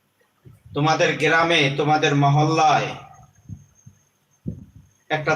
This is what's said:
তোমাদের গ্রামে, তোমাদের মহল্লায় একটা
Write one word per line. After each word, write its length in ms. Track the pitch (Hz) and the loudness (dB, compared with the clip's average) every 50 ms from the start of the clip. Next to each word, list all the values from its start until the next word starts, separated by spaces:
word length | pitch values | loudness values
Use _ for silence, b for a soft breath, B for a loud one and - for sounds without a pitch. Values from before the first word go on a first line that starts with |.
| _ _ _ _ _ _ _ _ _ - - - _ - - | _ _ _ _ _ _ _ _ _ -20 -20 -20 _ -10 -6
তোমাদের 360 | 147 147 156 160 160 175 160 147 - | -2 0 0 2 2 0 0 0 -2
গ্রামে, 380 | 147 160 165 165 165 170 170 160 143 135 - - | 0 0 2 2 2 2 2 0 0 0 -2 -2
তোমাদের 340 | 151 147 151 151 160 151 143 143 143 | 0 0 0 0 0 0 2 2 2
মহল্লায় 680 | 143 143 147 156 156 160 160 156 151 143 139 - - - - - - - - - _ _ _ _ - - - - _ _ _ _ - _ _ _ _ _ _ _ _ _ _ _ - - - - - _ - - _ _ _ _ _ 151 | 2 2 2 2 2 2 2 2 2 2 2 -2 -4 -10 -14 -18 -20 -20 -20 -20 _ _ _ _ -20 -20 -20 -20 _ _ _ _ -20 _ _ _ _ _ _ _ _ _ _ _ -14 -14 -14 -18 -20 _ -20 -20 _ _ _ _ _ -6
একটা 160 | 151 147 165 156 | -4 -2 -4 -2